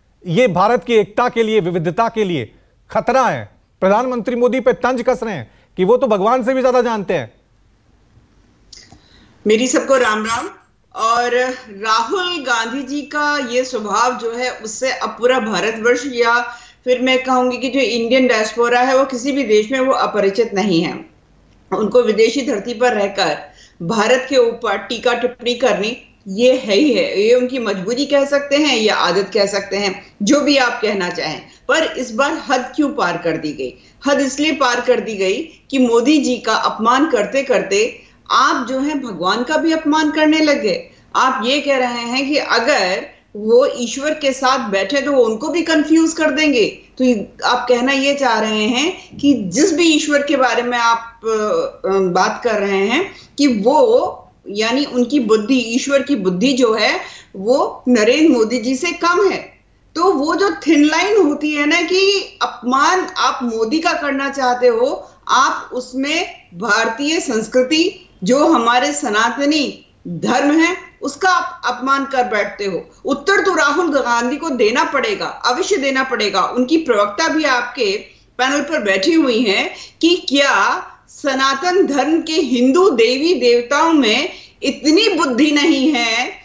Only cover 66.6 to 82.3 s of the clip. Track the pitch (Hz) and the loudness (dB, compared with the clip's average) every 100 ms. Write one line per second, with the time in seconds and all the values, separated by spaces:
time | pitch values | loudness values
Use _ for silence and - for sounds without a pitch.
66.6 | 220 214 226 226 285 330 330 220 214 254 | -2 0 0 -2 -2 -2 -2 -4 0 0
67.6 | 254 311 359 - - _ 185 269 330 311 | 2 2 0 -4 -18 _ 0 2 4 2
68.6 | 233 247 285 285 254 208 233 247 285 311 | 2 2 0 -2 -2 0 0 0 0 0
69.6 | 240 - _ _ 175 165 208 240 285 320 | -2 -8 _ _ -12 -6 -2 0 2 2
70.6 | 339 370 - _ 285 - 381 - - - | 2 -2 -12 _ -12 -2 0 2 -2 -6
71.6 | 240 240 262 277 262 262 220 214 196 - | -6 -4 -2 -2 0 -2 0 -2 -4 -4
72.6 | 202 170 - - 370 262 - 403 370 339 | -6 -6 -10 -10 -6 -2 0 2 2 2
73.6 | 285 294 339 277 240 240 247 294 330 247 | 2 2 0 0 0 0 -2 -4 -4 0
74.6 | 214 262 330 277 226 202 160 - 233 302 | 2 2 0 -2 -2 -4 -6 -4 -4 -2
75.6 | 370 381 269 262 262 233 208 190 - 240 | 0 0 0 -2 -2 -2 -2 0 -2 -2
76.6 | 247 320 285 208 208 - 320 302 294 247 | 0 0 2 0 0 0 -2 0 0 -2
77.6 | 240 - 208 208 - _ _ - 262 285 | -2 -4 -2 -4 -8 _ _ -4 -2 -2
78.6 | 262 - 208 190 302 330 269 226 226 208 | -2 -4 0 0 2 2 2 2 0 0
79.6 | 330 - - _ 330 349 - 277 277 208 | -2 -8 -20 _ 0 2 0 0 2 2
80.6 | 214 320 - - _ - 285 262 269 277 | 0 -2 -6 -18 _ -8 -4 0 0 0
81.6 | 359 370 285 277 277 320 320 | 0 2 2 2 0 0 0